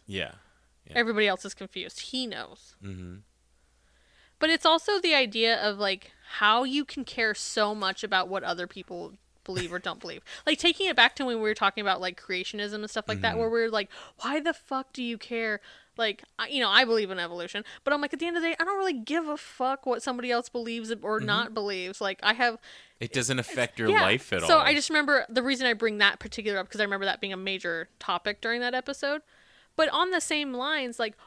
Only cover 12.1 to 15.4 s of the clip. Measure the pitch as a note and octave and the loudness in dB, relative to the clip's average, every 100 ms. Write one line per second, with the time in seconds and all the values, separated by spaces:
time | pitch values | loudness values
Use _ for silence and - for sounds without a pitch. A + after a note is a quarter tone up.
12.1 | F3+ - F3+ F#3 G#3 G#3 G#3+ G#3 A3+ A3 | -6 -6 -6 -4 -6 -6 -6 -6 -6 -4
13.1 | G3+ A3+ A3 A3+ A#3 A3+ A3 G3+ - - | -2 0 0 0 2 2 0 -2 -10 -20
14.1 | - A#3+ D4+ D#4+ - - C4 C4 - A#3+ | -8 -4 0 0 -4 -4 -6 -6 -8 -6
15.1 | A3+ - A#3 | -6 -6 -4